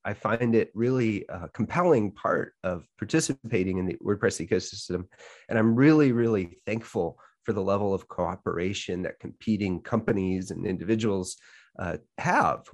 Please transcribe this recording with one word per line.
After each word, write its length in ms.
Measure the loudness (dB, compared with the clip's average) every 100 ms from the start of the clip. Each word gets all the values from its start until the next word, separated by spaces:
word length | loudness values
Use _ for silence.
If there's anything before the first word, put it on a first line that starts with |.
I 100 | -8
find 420 | -4 -2 0 2 2
it 160 | 2
really 520 | 0 0 2 0 -2 -6
a 180 | -10 -10
compelling 640 | -4 -2 2 4 4 2
part 420 | -2 -2 0 -2 _
of 220 | -6 -6 -8 -12
participating 800 | -2 0 0 -6 -2 0 0 0
in 80 | -2
the 120 | -4
WordPress 420 | -2 0 0 -2 -2
ecosystem. 600 | -2 -2 -12 -6 -6 -6 -16 -20 -18 -2
And 120 | 2
I'm 160 | 4 6
really, 360 | 6 8 6
really 480 | 4 2 0 -2 -8 -6
thankful 520 | -6 -4 -4 -4 -6 -20 _
for 100 | -4
the 80 | -2
level 320 | 0 0 0
of 140 | -2 -4
cooperation 960 | -4 -4 -4 -6 -2 -4 -4 -6 -4
that 160 | -6 -8
competing 640 | -16 -8 -2 0 0 -2
companies 680 | -2 -2 0 0 0 -2 -4
and 140 | -6 -4
individuals, 720 | -4 -2 0 0 -2 -4 -10 -18 -20 _ -10
uh, 200 | -8 -8 _ -8
have 460 | 0 2 2 -2 -8